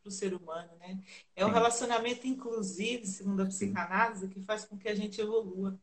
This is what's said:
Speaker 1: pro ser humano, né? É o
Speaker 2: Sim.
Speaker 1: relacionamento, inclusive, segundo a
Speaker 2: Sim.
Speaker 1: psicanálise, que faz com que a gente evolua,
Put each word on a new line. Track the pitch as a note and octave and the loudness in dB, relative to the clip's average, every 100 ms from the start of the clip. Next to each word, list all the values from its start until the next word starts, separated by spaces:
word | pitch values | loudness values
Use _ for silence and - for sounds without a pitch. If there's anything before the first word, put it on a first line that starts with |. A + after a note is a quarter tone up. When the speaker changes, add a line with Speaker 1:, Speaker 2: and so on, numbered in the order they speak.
Speaker 1:
pro | G#3 | -10
ser | F#3+ G3 | -4 -2
humano, | F3+ E3 E3 F3 - | -2 -6 -10 -10 -16
né? | F3+ F#3+ - - - - | -10 -10 -10 -18 -10 0
É | |
o | G3+ | 4
Speaker 2:
Sim. | |
Speaker 1:
relacionamento, | A3+ A#3 A#3 A#3+ A#3 A#3 B3 C4 | 6 6 4 2 2 2 -2 -2
inclusive, | C4 A#3 A3+ F#3+ E3 A3 B3 G3+ | -2 -2 -2 -2 -2 0 0 -4
segundo | - G3 G3 | -4 0 2
a | F#3+ | 2
Speaker 2:
Sim. | - G3 | 0 -2
Speaker 1:
psicanálise, | F#3+ F3 F#3+ - G#3 F#3+ | 0 0 4 2 2 -6
que | G3 | -6
faz | - G#3+ - | -4 -4 -4
com | G3+ | -8
que | - | -4
a | G#3 | -2
gente | G#3 G3+ | -2 -2
evolua, | G#3+ A3 G3 F#3 G3 F#3+ | 0 0 0 -2 -4 -4